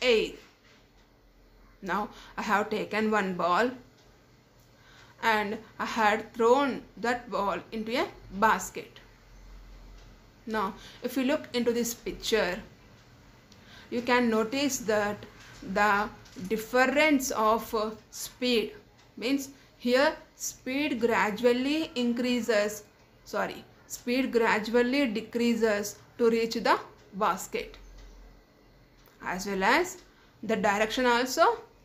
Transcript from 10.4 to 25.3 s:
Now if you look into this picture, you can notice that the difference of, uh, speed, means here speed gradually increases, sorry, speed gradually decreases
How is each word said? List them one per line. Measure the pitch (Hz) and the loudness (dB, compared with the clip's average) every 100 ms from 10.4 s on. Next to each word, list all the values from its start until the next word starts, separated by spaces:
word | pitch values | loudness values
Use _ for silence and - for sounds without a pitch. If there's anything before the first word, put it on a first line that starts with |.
| - | -6
Now | 220 196 - - - | -4 -4 -6 -16 -10
if | 240 269 | -6 -2
you | |
look | 254 302 - | 0 0 -2
into | 247 240 | -2 0
this | 233 233 | 0 -2
picture, | - - - - 214 180 190 - - - - - - - - - - - - - | -6 -10 -8 -2 0 0 -4 -12 -20 -20 -20 -20 -20 -20 -20 -20 -20 -20 -20 -8
you | 233 | -6
can | 240 247 240 | 0 2 4
notice | 220 220 269 285 - | 2 0 -2 -2 -2
that | 220 214 208 208 - - - - - | -2 0 -2 -6 -12 -20 -20 -16 -6
the | 196 208 202 208 - - - 185 | 0 2 2 -2 -8 -20 -14 -6
difference | 220 - 247 262 285 311 277 269 | -6 -2 2 2 4 4 2 0
of, | 247 214 226 226 | 0 2 2 0
uh, | 226 214 220 - | -4 -4 -6 -16
speed, | - - - 247 233 - - - - - - | -16 -14 -4 0 0 0 -8 -20 -20 -20 -8
means | 220 277 - - - - | -2 -2 -4 -14 -20 -6
here | 247 247 302 311 - - | 0 2 2 0 -10 -12
speed | - - 254 269 302 240 | -12 -10 -6 -4 -2 0
gradually | 233 214 202 196 240 247 262 311 320 - | 2 2 2 2 2 2 0 -2 -2 -2
increases, | 240 233 247 247 226 208 208 208 - _ _ _ | -2 0 0 0 0 0 0 -4 -14 _ _ _
sorry, | - 208 185 - - - - | -8 -6 -6 -8 -16 -20 -18
speed | - 247 254 254 | -10 -2 0 0
gradually | 226 226 202 220 240 240 277 269 | 2 2 2 2 2 2 2 0
decreases | 208 220 | -2 -4